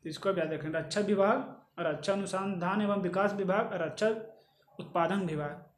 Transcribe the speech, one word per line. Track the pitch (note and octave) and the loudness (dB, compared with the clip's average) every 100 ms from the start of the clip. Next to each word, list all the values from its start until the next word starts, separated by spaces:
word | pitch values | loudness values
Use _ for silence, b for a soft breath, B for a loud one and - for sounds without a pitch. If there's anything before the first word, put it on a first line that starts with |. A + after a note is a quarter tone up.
तो | E3 | -10
इसको | D3+ G3 | -4 0
आप | F#3 | 0
याद | D#3+ | 0
रखें, | D#3 D3+ | -2 -4
रक्षा | D#3+ D#3 G#3 | -4 -2 -2
विभाग, | G3+ G3+ G3 C4 - - - - | 2 4 4 4 0 -12 -18 -4
रक्षा | E3+ D3+ - | -2 -2 0
अनुसंधान | G3 F#3+ F#3+ G3 F#3 F3 G3+ | 0 0 -2 -2 -2 0 0
एवं | G#3 G3+ | 2 2
विकास | F3+ F3+ G3+ | 0 2 2
विभाग, | G3 F3+ G3 A3+ | 2 0 2 0
रक्षा | G3 D#3+ - G#3+ A3 - - b b b - | -2 -4 0 0 0 -6 -18 b b b -16
उत्पादन | - F3 E3 G3 F#3 | -4 0 2 2 0
विभाग। | D#3 D3 D3+ - | -2 -4 -8 -16